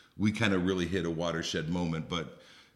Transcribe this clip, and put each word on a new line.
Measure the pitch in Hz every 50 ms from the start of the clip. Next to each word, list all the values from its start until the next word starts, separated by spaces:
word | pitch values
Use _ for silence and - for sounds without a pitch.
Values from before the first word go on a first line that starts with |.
| - - -
we | - 95 107
kinda | 104 107 117 104 98 90
really | 90 92 95 92 90
hit | 82 87 98 82
a | 85
watershed | 82 80 85 85 82 80 76 - - 85 78 78
moment. | 87 90 87 82 80 80 78 -
But, | 90 85 78 64 - - - - - - - - _